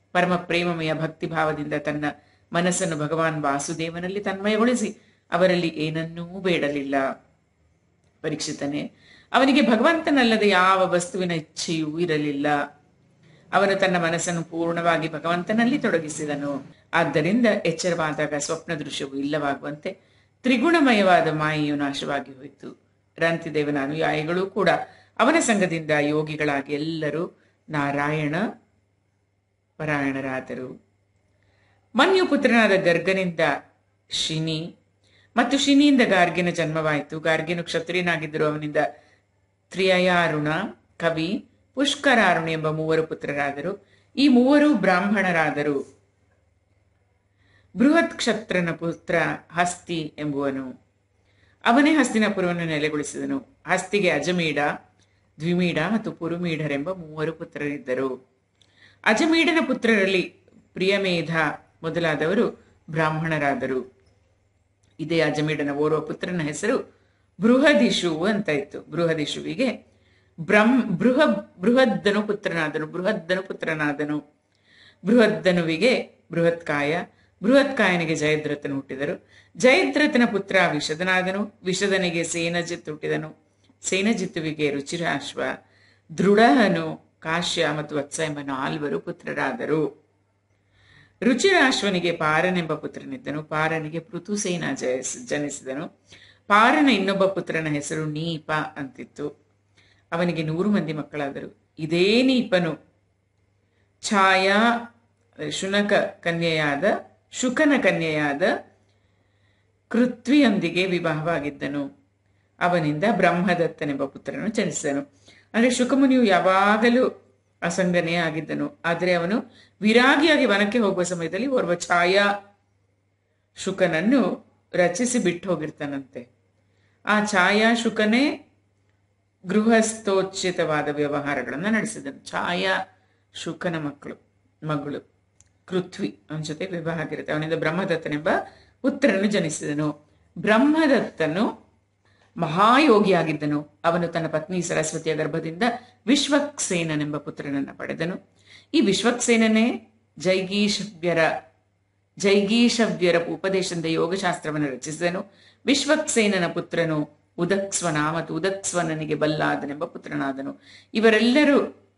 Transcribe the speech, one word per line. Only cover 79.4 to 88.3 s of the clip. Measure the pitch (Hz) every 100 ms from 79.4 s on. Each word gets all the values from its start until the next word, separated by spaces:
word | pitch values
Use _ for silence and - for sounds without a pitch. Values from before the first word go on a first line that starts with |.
| _ -
ಜಯದ್ರಥನ | 254 339 285 294 302 254 233
ಪುತ್ರ | 196 - 185 175
ವಿಷದನಾದನು. | 151 143 156 185 185 185 196 208 - 180
ವಿಷದನಿಗೆ | 180 202 190 175 165 160
ಸೇನಜಿತ್ | 170 170 175 165 170 -
ಹುಟ್ಟಿದನು. | 151 151 151 156 - _ _ _ _
ಸೇನಜಿತ್ತುವಿಗೆ | - 190 208 202 190 175 156 151 147
ರುಚಿರಾಶ್ವ, | 143 139 170 170 143 - 135 131 - _ _ _ _ - 156
ದೃಢಹನು, | 180 208 233 277 196 170 160 156 _ _
ಕಾಶ್ಯ | 160 165 170 175 156 151
ಮತ್ತು | 147 147
ವತ್ಸ | 135 -
ಎಂಬ | 156